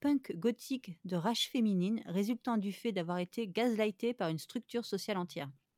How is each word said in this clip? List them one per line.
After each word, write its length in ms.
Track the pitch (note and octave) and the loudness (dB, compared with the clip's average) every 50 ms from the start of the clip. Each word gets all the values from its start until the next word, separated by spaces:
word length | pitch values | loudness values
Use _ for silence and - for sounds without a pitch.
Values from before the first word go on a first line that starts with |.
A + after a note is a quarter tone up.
punk 320 | - C#4+ D4 C4+ - - - | 2 2 2 2 2 -2 -8
gothique 640 | F3 E3 A#3 A#3 - - - C4+ B3+ - - E3+ - _ | 0 2 2 0 0 -4 -6 -6 -6 -6 -10 -14 -12 _
de 120 | F#3 F#3 | -2 -2
rage 340 | F3 D#3+ G#3+ A#3 - - - | 0 2 2 2 0 0 0
féminine 540 | - C4 A3+ G#3+ G3+ F3+ F3 F#3+ A3+ A3 - | 2 2 4 4 4 4 4 2 0 -2 -4
résultant 520 | - E3+ F#3 G3+ G#3 B3 A#3 _ - A#3 A3 | -2 0 0 2 0 0 -2 _ 0 0 0
du 140 | F#3+ G3+ | 0 -2
fait 200 | F#3+ - - A#3+ | -4 -2 -4 -2
d'avoir 260 | G#3 G3+ E3+ E3 F3+ F3+ | 0 0 -2 0 0 -2
été 300 | F3+ F3+ - - A#3 G3+ | -2 -4 -2 -4 -4 -2
gaslightée 640 | E3+ - A3+ B3 A3+ G#3 A3 G#3+ G#3 - - A#3 A#3+ | 0 2 2 2 4 4 2 0 0 0 -2 -2 0
par 160 | - G3 E3 | 0 0 0
une 80 | D#3+ D#3 | 0 -2
structure 480 | - - - B3 A3+ _ - A#3 A3+ | -4 -6 -8 -8 -8 _ -4 -4 -4
sociale 320 | - - G3 - - G#3 F#3 | -2 -4 -4 -2 -2 -2 -2
entière. 320 | F3+ F3 - E3+ D3 C#3 C#3 _ _ _ _ | -2 -4 -6 -8 -8 -8 -10 _ _ _ _